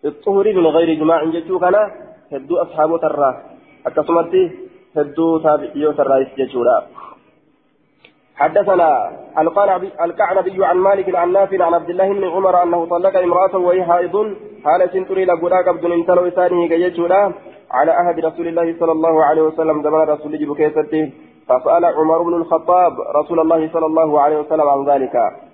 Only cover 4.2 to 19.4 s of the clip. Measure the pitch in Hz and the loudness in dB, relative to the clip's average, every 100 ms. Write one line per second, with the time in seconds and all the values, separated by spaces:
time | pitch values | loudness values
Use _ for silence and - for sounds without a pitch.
4.2 | 165 185 175 - - - _ 156 143 165 | 2 0 0 -4 -20 -20 _ -4 -4 -2
5.2 | 165 160 156 151 139 143 151 147 135 135 | 0 0 0 0 -2 -4 -2 0 2 2
6.2 | 135 - 131 131 120 113 - - - - | 0 -4 -4 0 2 0 -2 -20 -20 -20
7.2 | _ _ _ _ _ _ _ _ - _ | _ _ _ _ _ _ _ _ -20 _
8.2 | _ - 151 175 196 185 165 131 95 - | _ -4 0 0 2 2 2 2 -2 -10
9.2 | - 160 160 175 202 180 190 - 170 - | -8 -2 0 2 0 0 -4 -6 -6 -2
10.2 | 185 190 185 185 175 180 190 196 185 180 | 0 0 -2 -2 0 2 2 2 0 -2
11.2 | 175 190 190 190 170 170 165 180 190 202 | 0 2 0 0 0 0 -2 -2 0 0
12.2 | 185 175 190 175 175 175 165 170 190 190 | -2 0 2 2 2 0 -2 0 0 0
13.2 | 175 175 190 190 180 185 170 175 175 202 | 0 2 2 2 2 0 2 0 0 -2
14.2 | 214 190 - - 151 175 180 185 185 190 | -4 -8 -16 -6 0 2 0 -2 -4 -2
15.2 | 185 175 175 185 180 165 170 170 170 180 | 0 0 2 2 2 0 -2 -2 2 2
16.2 | 180 180 180 180 170 165 180 175 170 190 | 2 0 0 0 0 0 0 -2 0 2
17.2 | 202 - - - _ 123 156 160 175 160 | 2 -4 -18 -20 _ 0 2 2 0 -2
18.2 | 160 160 165 165 170 165 165 160 165 160 | -4 -4 -4 -2 -2 -2 -2 0 2 2
19.2 | 147 156 | 2 2